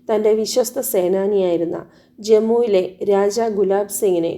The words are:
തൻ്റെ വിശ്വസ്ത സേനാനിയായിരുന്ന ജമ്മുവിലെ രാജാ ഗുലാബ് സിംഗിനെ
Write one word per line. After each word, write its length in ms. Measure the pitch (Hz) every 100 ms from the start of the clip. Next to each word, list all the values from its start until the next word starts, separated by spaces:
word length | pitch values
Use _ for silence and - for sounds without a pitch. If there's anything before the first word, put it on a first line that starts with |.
| -
തൻ്റെ 220 | 214 214
വിശ്വസ്ത 460 | 220 214 254 233 -
സേനാനിയായിരുന്ന 1000 | 233 202 180 190 196 202 185 170 170 175 - _ _ -
ജമ്മുവിലെ 680 | 208 214 220 233 240 190 185 -
രാജാ 420 | 202 196 202 208 226
ഗുലാബ് 480 | 208 190 196 202 -
സിംഗിനെ 340 | 208 180 165